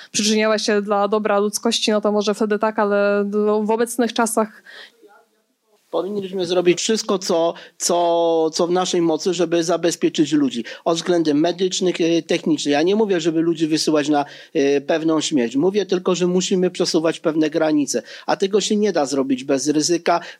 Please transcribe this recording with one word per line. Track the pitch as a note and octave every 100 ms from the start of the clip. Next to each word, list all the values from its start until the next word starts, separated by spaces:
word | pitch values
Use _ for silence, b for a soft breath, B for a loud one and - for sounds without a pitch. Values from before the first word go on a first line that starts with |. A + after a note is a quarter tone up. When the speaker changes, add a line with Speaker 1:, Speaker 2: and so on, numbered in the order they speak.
| B
Speaker 1:
przyczyniała | - G#3 A3 G#3+ G#3+
się | A3 G#3
dla | G3+ G3+ G3+
dobra | G#3+ G#3+ G3+
ludzkości, | G#3 - A#3+ A3+ -
no | G#3+
to | G#3+
może | G#3 G#3
wtedy | G3+ A3 G#3
tak, | A3 G#3+
ale | G#3 G3+ G3+ G3+ G3+ G#3 G#3 G#3+
w | G#3+
obecnych | A3+ A#3 - A#3
czasach | A#3 A3+ - G#3+ - - B B _ - - _ _ _ _ _ _ _
Speaker 2:
Powinniśmy | E3+ F3+ G#3 F#3+ F#3+ E3+
zrobić | F#3 F3 E3+
wszystko, | - A3 - G3
co, | F#3+ E3+ E3+ E3+ B -
co, | - F3 E3+ E3+ E3 E3 D#3+
co | D#3 E3+
w |
naszej | F3+ F3+ F3
mocy, | E3+ D#3 F#3+
żeby | E3+ E3+ E3+
zabezpieczyć | E3 E3+ E3+ D#3+ E3+ - D3
ludzi | D3+ C#3 A#2+ A2 B
od | - E3
względów | F3 F3 D#3
medycznych, | D3 E3+ F3 F#3 F#3 F3+ E3+
e, | E3 E3+
technicznych. | D#3 E3+ F3 D3 D3
Ja | C#3+
nie | E3+ G#3
mówię, | G#3+ F3+
żeby | D#3+ D#3+
ludzi | E3 D#3+ D#3
wysyłać | D#3 - D3+ D3
na, | D3 C#3 B B
e, | D#3+ C#3 C#3+
pewną | C#3 E3 D#3+ D#3
śmierć. | - D3 A#2 C3
Mówię | F3 G3+ F#3
tylko, | F#3 F#3
że | F3+ F3+
musimy | F3+ F3+ F#3+ F3+
przesuwać | F3+ F3 E3 E3 D#3+
pewne | E3+ D#3 D#3
granice. | D#3+ D#3 D3+ C#3 A#2+ - B B
A | E3+
tego | G3 G3+
się | F#3+ G#3
nie | G#3
da | E3 C3+
zrobić | C3+ C3+ C3
bez | C3+ C#3 C3+
ryzyka, | D3 D3 E3+ F3 E3+ B B